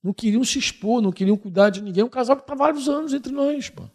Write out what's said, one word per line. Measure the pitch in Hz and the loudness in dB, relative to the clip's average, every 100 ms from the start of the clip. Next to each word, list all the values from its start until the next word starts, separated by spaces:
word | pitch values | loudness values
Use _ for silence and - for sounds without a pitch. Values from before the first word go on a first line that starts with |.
Não | 180 | -6
queriam | 202 226 214 | -2 0 0
se | 254 277 | 0 -2
expor, | - - 202 240 | -4 -4 0 2
não | 202 | 2
queriam | 175 196 202 | 0 0 0
cuidar | 208 185 208 | 0 4 4
de | 196 | 4
ninguém. | 208 180 | -4 0
Um | 233 | 0
casal | 262 240 269 | 0 0 0
que | - | 0
tá | 277 | 0
vários | 294 294 269 | 0 2 -2
anos | 285 311 | -2 -2
entre | 269 247 | -6 -4
nós, | 277 277 294 - | -2 -2 -2 -8
pô, | - - | -14 -18